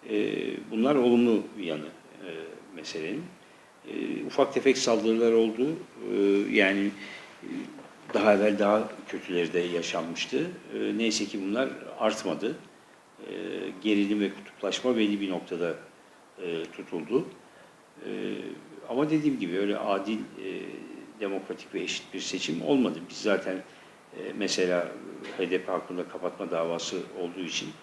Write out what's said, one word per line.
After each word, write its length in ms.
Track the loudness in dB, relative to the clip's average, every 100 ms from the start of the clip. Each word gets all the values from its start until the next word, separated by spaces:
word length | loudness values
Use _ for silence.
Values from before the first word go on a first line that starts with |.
| -2
E, 220 | 0 0 0 -2 -6 -4
bunlar 240 | 2 4 6
olumlu 480 | 8 8 8 4 2 -8
yanı, 240 | -4 -4 -6 -14 -20 -18 -12
e, 40 | -12 -12 -14 -16 -14
meselenin. 480 | -10 -6 -4 -6 -8 -14 -20 -20 -20 -20 -10
E, 380 | -6 -4 -4 -4
ufak 280 | 2 4
tefek 240 | 6 4 4
saldırılar 540 | 4 4 4 4 6
oldu. 440 | 6 6 4 0 0 -8 -12 -4
E, 20 | 2 6 6 4
yani, 280 | 6 6 4 2 -2 -12 -14 -16 -16
e, 60 | -10 -8 -8 -12 -18 -20 -2
daha 200 | 2 6
evvel 260 | 6 6 4
daha 300 | 4 4 2 -8 -10
kötüleri 460 | -10 -2 0 2
de 60 | 2
yaşanmıştı. 920 | 0 0 -2 -4 -4 -6 -4 -2 -2 -6 -10 -4
E, 220 | -2 0
neyse 280 | 0 0 -2
ki 140 | -4
bunlar 280 | -2 0 -2 -4 -12 0
artmadı. 560 | 0 2 -2 -2 -2 -6 -12 -20 -20 -20 -20 -18 -12
E, 60 | -8 -8 -6 -8 -4
gerilim 360 | 2 4 4 4
ve 100 | 2
kutuplaşma 680 | -2 -16 -6 -4 -2 0 2
belli 240 | 2 2
bir 80 | 0
noktada, 460 | -4 -4 -4 -2 -4 -10 -20 -20 -20 -20 -10
e, 200 | -6 -4
tutuldu. 640 | -6 -10 -8 -8 0 0 0 -10 -20 -20 -20 -20 -20 -16 -10
E, 40 | -6 -6 -6 -8 -12 -16 -18 -6
ama 200 | 0 2
dediğim 300 | 4 2 0
gibi 180 | -2 0
öyle 200 | 0 0
adil, 400 | 0 0 0 -4
e, 440 | -6 -10 -10 -8 -8 -12 -14 -16 -18 -6
demokratik 540 | -4 -4 -6 -10 -8
ve 80 | -6
eşit 320 | -4 -6 -6
bir 60 | -8
seçim 420 | -6 -4 -2 -2
olmadı. 380 | 2 4 4 0 -10
Biz 80 | -4
zaten, 380 | 2 2 0 -6
e, 640 | -8 -18 -20 -20 -20 -12 -10 -4
mesela 540 | -2 2 2 2 0 -6 -12 -12 -12 -4
H 140 | 0
D 100 | 0
P 100 | 0
hakkında 360 | -4 -4 -6 -6
kapatma 440 | -4 -6 -4 -4
davası 460 | 0 0 -2 -4 -6 -6 -6
olduğu 200 | -6 -4
için 300 | -4 -4 -6 -12